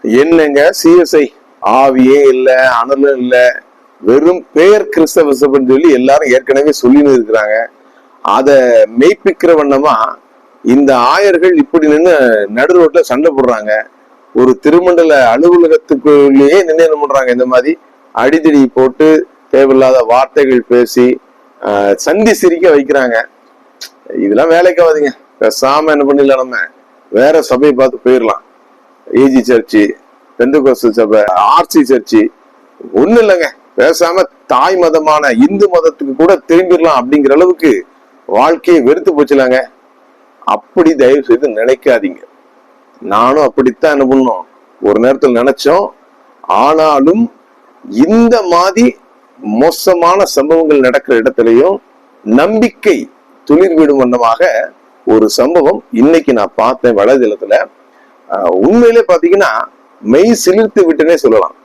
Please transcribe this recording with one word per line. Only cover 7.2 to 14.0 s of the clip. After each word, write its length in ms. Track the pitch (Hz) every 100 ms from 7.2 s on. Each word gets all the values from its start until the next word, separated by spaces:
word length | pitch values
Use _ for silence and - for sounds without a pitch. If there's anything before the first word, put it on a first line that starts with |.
இருக்கிறாங்க. 460 | 110 110 107 110 117 _ _ _ _ _
அத 640 | - 104 135 139 127 117 107 117
மெய்ப்பிக்கிற 460 | 151 208 196 170 170
வண்ணமா 680 | 160 143 135 147 113 113 - _ _ _ _
இந்த 340 | 113 127 139 131
ஆயர்கள் 580 | 120 165 202 175 180
இப்படி 340 | 165 139 170 156
நின்னு 580 | 151 175 160 127 110 101
நடு 340 | 110 143 180
ரோட்ல 180 | 165 160
சண்டை 320 | - 127 160 139
போடுறாங்க. 460 | 123 113 107 107 107 _